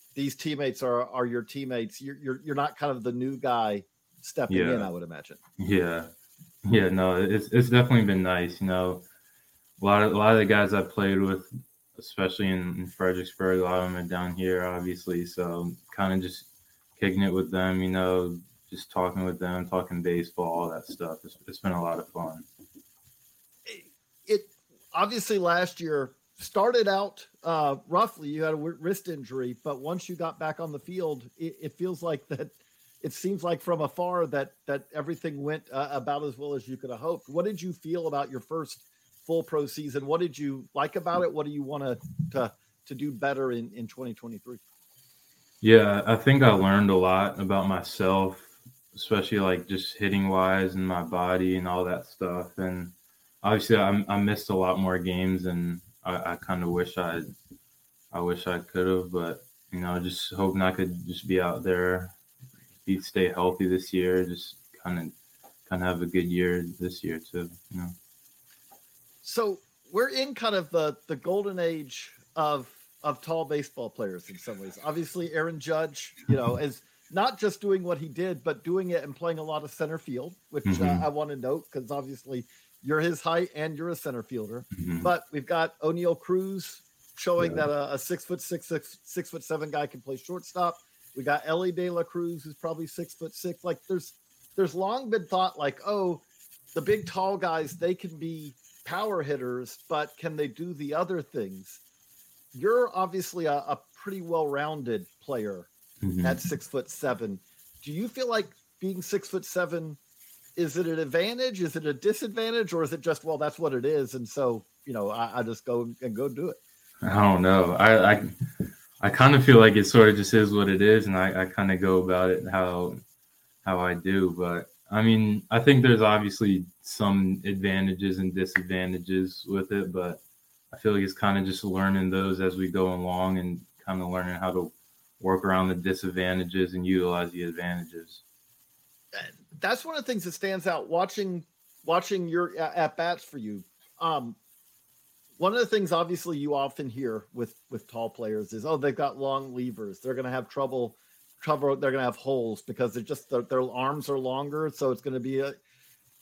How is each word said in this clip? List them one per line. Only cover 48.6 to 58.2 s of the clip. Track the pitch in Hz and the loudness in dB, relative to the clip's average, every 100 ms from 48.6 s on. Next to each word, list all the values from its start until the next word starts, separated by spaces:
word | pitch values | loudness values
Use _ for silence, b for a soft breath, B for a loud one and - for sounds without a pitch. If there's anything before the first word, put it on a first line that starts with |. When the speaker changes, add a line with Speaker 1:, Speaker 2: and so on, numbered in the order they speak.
| - _ _ - | -20 _ _ -12
Speaker 2:
especially, | - 104 - 104 | -2 0 0 0
like, | 95 87 - | 2 0 -2
just | 92 - - | -6 -6 -4
hitting | 101 98 98 | 0 2 2
wise | 95 95 95 92 92 | 4 4 2 0 0
and | 92 | -2
my | 87 | -2
body | 82 90 90 92 92 92 | -2 -2 0 2 2 0
and | 90 | 0
all | 90 90 | -2 -2
that | 87 - | -4 -8
stuff. | - 92 90 90 - | -8 -6 -4 -8 -6
And | 92 90 87 - _ b b - | -4 -4 -10 -16 _ b b -2
obviously | 104 107 - 107 | 4 4 6 4
I, | 98 101 98 | 6 2 2
I | 101 | 2
missed | 101 - - | 2 0 0
a | 95 | 0
lot | 92 92 | 2 2
more | 92 92 | 0 0
games, | 92 90 92 92 90 | 0 0 0 0 -2
and | 87 87 87 - _ | -2 -4 -6 -12 _
I, | 92 87 85 | -6 -6 -6
I | 87 - | -8 -6
kinda | 90 87 | -4 -2
wish | 87 90 92 | -2 -2 -4
I, | 85 85 73 - _ - _ _ _ _ _ | -4 -4 -8 -16 _ -20 _ _ _ _ _
I | |
wish | 87 | -4